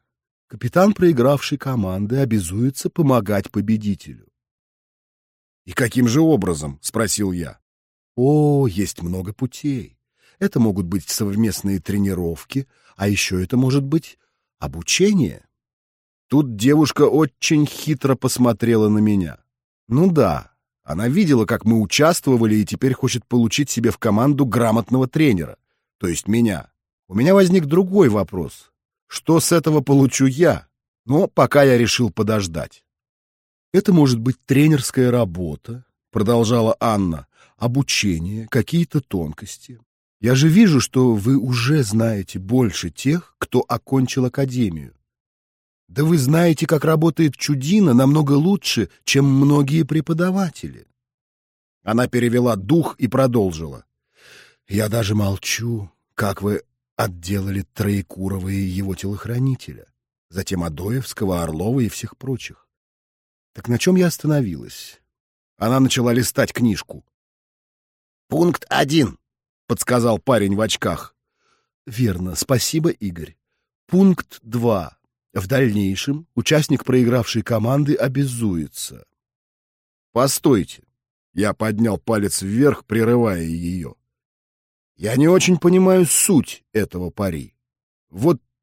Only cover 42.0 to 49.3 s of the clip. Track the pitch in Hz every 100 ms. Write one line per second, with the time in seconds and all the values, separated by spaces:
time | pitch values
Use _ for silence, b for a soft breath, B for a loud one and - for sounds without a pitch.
42 | 117 104 92 - 95 123 120 - 90 -
43 | 131 165 - _ - 127 - 120 - 135
44 | 127 - 127 131 139 127 110 80 65 -
45 | _ _ _ _ _ _ _ _ _ 90
46 | 156 170 127 160 175 160 147 156 143 160
47 | 165 - 160 - - 147 135 208 185 120
48 | 135 151 143 143 160 202 - - 95 b
49 | - 139 139